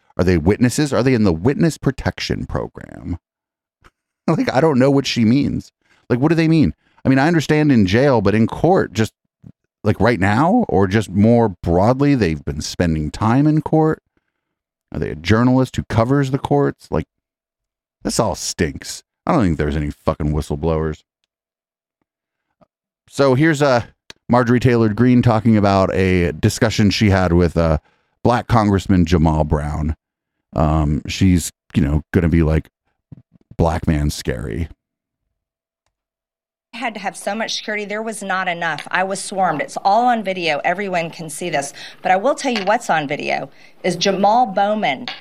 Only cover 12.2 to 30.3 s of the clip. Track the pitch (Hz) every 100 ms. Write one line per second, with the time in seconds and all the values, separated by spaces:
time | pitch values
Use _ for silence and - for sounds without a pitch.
12.2 | 90 76 73 73 - - 87 78 76 -
13.2 | 110 127 151 156 - 160 156 156 _ _
14.2 | _ _ _ _ _ _ _ - 50 76
15.2 | 82 110 123 131 127 - - - 117 143
16.2 | 135 135 - 143 139 - - 78 - _
17.2 | _ _ _ _ _ _ _ _ - -
18.2 | 107 - - - 78 - - - _ _
19.2 | - 170 92 76 76 76 73 - - 78
20.2 | 76 76 - 73 82 78 80 78 _ _
21.2 | _ _ _ _ _ _ _ _ _ _
22.2 | _ _ _ _ _ _ _ _ _ -
23.2 | 139 127 160 143 147 120 - _ _ _
24.2 | - 120 117 123 127 117 113 107 127 123
25.2 | 120 110 113 107 101 98 95 92 95 92
26.2 | 85 78 110 - 120 - 104 - 107 95
27.2 | 92 87 85 82 82 78 _ _ _ _
28.2 | 113 120 - 117 104 98 - 95 82 87
29.2 | 78 78 76 76 73 76 76 - _ _
30.2 | _